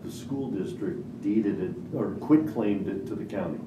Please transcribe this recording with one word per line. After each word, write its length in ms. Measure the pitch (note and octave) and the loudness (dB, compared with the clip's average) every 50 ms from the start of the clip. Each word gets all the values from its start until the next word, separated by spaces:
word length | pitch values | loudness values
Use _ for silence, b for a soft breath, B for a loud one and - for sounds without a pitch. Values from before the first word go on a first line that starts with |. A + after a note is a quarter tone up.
| - | -10
the 80 | - | -10
school 380 | - - - - C#3 C3+ C3+ A#2 | -10 -8 -6 -4 -4 -4 -2 -2
district 720 | G2+ F#2+ F#2 - - - G#2 F#2 E2+ - - - - - | -2 -2 -2 -4 -4 -4 -4 -4 -4 -4 -6 -8 -8 -4
deeded 400 | - G2+ G#2 A2 G2 G2+ - - | 0 2 4 4 4 4 2 0
it, 140 | F#2 F2 - - - - - | 0 -2 -4 -4 -6 -4 -2
or 160 | - G#2 G2+ - - | 0 0 0 -2 0
quitclaimed 680 | - - D#3 D#3 - - - A#2+ G#2+ G#2 G2+ F#2+ F#2 | 4 6 8 8 6 4 0 0 2 2 2 2 0
it 180 | G2 G2 F#2+ - | -2 -4 -4 -4
to 80 | - G#2+ | -4 -6
the 100 | - - | -6 -6
county. 340 | - G#2+ G2 F2+ E2 - - - | -4 -4 -4 -2 -2 -4 -6 -6